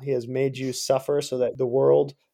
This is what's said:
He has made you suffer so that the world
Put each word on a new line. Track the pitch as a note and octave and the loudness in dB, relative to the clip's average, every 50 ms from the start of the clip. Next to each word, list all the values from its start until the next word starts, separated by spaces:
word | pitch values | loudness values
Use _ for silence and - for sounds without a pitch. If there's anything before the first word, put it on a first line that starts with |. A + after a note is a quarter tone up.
| C3+ | -6
He | C#3 | -4
has | C3+ B2 A#2 A#2+ | -4 -2 -4 -4
made | B2+ C3 C3+ C3+ B2+ B2 | -2 0 0 0 -2 -4
you | C3+ C3 | -6 -6
suffer | B2 - - - C3+ C3+ - - D3 C#3+ | -6 -4 -2 0 0 0 0 -2 -2 -2
so | C#3+ - C3 B2+ | -2 -2 -2 -2
that | B2 A#2+ B2+ | -2 -2 -2
the | B2+ C3 | -2 -2
world | B2 A#2+ C3 C3+ C#3 C#3+ D3 D3 C#3 - _ _ _ | 0 2 2 4 6 6 4 4 0 -4 _ _ _